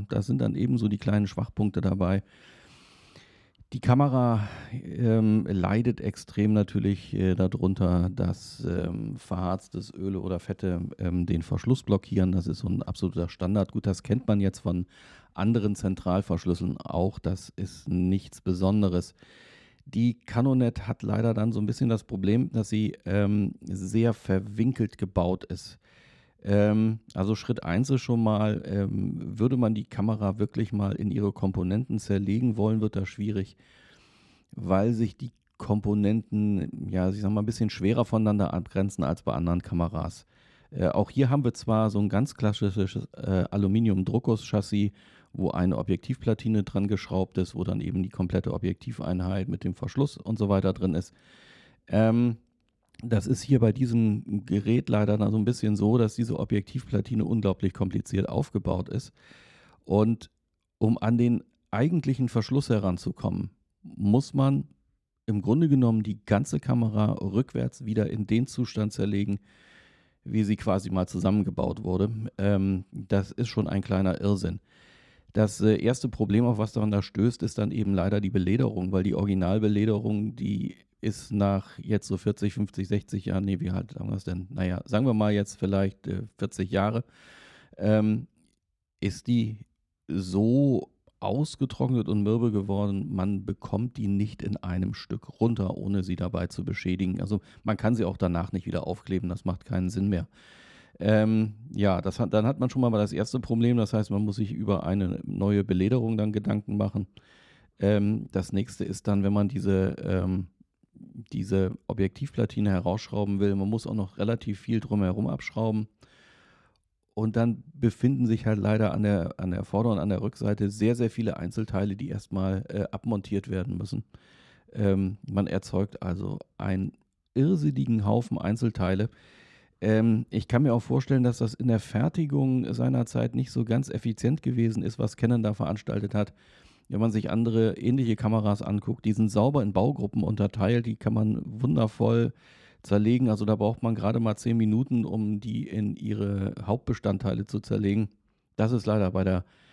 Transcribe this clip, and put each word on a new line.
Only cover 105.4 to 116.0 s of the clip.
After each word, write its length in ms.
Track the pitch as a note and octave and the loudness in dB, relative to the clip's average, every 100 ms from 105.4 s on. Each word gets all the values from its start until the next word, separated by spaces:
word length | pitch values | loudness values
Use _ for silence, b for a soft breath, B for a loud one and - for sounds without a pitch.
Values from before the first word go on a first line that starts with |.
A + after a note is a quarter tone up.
| G2 G2+ | 2 2
Belederung 520 | G2 F#2 G2 B2+ A2+ G#2+ | 2 2 2 2 0 0
dann 160 | G#2+ | 0
Gedanken 460 | G#2 G#2 G#2 - G#2 | -2 -2 -2 -2 -2
machen. 300 | G#2 G#2 G2+ _ b b b b b - | 0 -2 -6 _ b b b b b -2
Ähm, 480 | G2 G#2 G2+ A2 G2 | 2 4 2 0 -2
das 220 | F#2+ F#2 | -4 -2
nächste 320 | G2 - - - | -4 -4 -6 -8
ist 220 | F#2 - | -6 -2
dann, 160 | G2+ | 0
wenn 100 | G2 | 2
man 140 | G#2 G#2 | 2 0
diese, 480 | G2+ F#2+ F#2+ F#2+ - | 0 0 2 2 -2
ähm, 440 | - F#2 F#2 F#2 F#2 _ _ _ _ - - - G#2+ | -2 -2 0 -2 -4 _ _ _ _ -20 -20 -18 -10
diese 420 | F#2 F#2 F#2+ F#2 - - | -8 -2 0 0 -2 -6
Objektivplatine 800 | A2 F#2+ - C#3 - A2 - G#2 | -2 -2 -2 -6 -2 -2 0 0
herausschrauben 720 | F#2 F2 G#2 - G#2 G2+ G2 | 0 0 -4 -4 -4 -2 0
will, 160 | G2+ G2 | 0 0
man 140 | G2 | 0
muss 180 | A2+ - | -2 -4
auch 80 | G#2+ | -4
noch 240 | F#2+ - | -6 -4
relativ 400 | G#2 A#2 - G2 | -4 -4 -6 -8
viel 200 | - A2+ | -4 -4
drumherum 460 | - G#2 F#2 G2+ A#2+ | 0 0 2 0 -2
abschrauben. 600 | C#3 - - A2+ A2 A2 _ | -4 -6 -4 -2 -2 -4 _